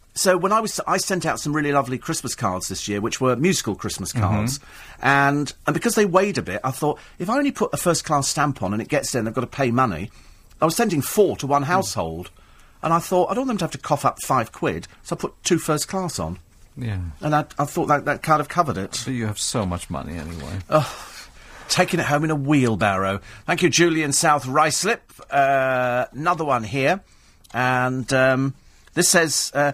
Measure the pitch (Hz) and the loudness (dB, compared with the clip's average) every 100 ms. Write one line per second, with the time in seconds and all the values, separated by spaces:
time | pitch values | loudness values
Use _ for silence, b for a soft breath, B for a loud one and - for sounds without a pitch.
0 | _ - 190 180 190 220 220 - - 185 | _ -2 2 2 2 2 0 -4 -2 -2
1 | - 185 160 113 151 151 147 143 127 127 | 0 -2 -2 -2 -2 0 2 2 0 -4
2 | - 160 117 - 104 92 - 92 - 101 | -4 -6 -6 -4 -2 -2 -4 -6 -4 -2
3 | 107 - 127 120 170 165 - 95 104 - | -2 0 0 2 2 2 -2 -4 -6 -6
4 | 95 120 98 107 113 143 B B B B | -6 0 0 2 0 -4 B B B B
5 | - 139 139 143 143 - - 151 240 220 | 2 4 4 0 -4 -6 -4 -2 0 2
6 | 208 180 202 131 87 98 131 127 151 147 | 4 4 2 0 -4 -4 -4 -2 -2 -2
7 | B - 185 262 285 - 214 - 180 160 | B -8 -2 0 0 0 -2 0 0 0
8 | - 147 139 - 147 131 92 104 120 151 | 0 0 0 0 0 0 -2 -4 -2 -2
9 | - 127 110 110 120 - 131 117 127 80 | 0 -2 -2 -2 -4 0 0 2 2 0
10 | 101 b b b b - 160 160 233 160 | -8 b b b b 0 0 2 0 0
11 | - - 185 104 135 143 139 180 - - | 0 4 2 2 0 0 2 0 0 -4
12 | 82 80 92 b b b b b 156 165 | -4 -6 -12 b b b b b 0 0
13 | - 185 170 202 269 214 165 - - 147 | 2 2 2 0 -2 -2 -4 -6 -2 0
14 | - - - 131 110 - 151 90 - b | 0 0 0 0 0 -4 -4 -2 -8 b
15 | - 170 - - - 170 - 151 - 190 | -10 -6 -6 -6 0 0 0 -2 -2 -4
16 | 180 - 80 92 - _ - - 117 95 | -4 -4 -6 -8 -16 _ -20 -10 -6 -4
17 | 87 - - 151 147 - 143 - 156 147 | -6 -6 -2 0 -2 -4 -4 -2 2 2
18 | 147 127 - 151 147 175 156 92 101 - | 0 -2 2 0 2 0 0 -2 -6 -8
19 | - 127 110 101 - 127 95 87 - 71 | -6 -4 -4 -4 -4 -2 -2 -4 -6 -8
20 | 71 85 78 85 67 95 - 156 135 B | -8 -8 -10 -10 -8 -10 0 2 2 B
21 | B B B B B B - - 180 175 | B B B B B B -2 0 2 2
22 | 120 147 156 151 139 147 123 110 107 95 | 2 2 2 0 2 4 4 2 2 2
23 | 95 98 B B - 175 180 - 170 160 | 0 -2 B B -4 2 2 4 4 2
24 | 147 131 165 147 123 143 156 - 190 233 | 0 2 2 2 2 2 2 2 0 -2
25 | - - - 143 139 135 131 127 127 123 | -6 -20 -2 2 4 4 2 0 0 0
26 | - 127 165 170 151 123 104 135 135 190 | -2 -4 -2 0 0 0 0 0 2 0
27 | b b b b - 113 127 127 127 127 | b b b b -8 -2 0 2 0 -2
28 | 117 131 131 131 135 - b b b 156 | 0 2 4 2 0 -4 b b b 0
29 | 175 180 165 - - 139 143 | 2 4 2 0 -2 0 -2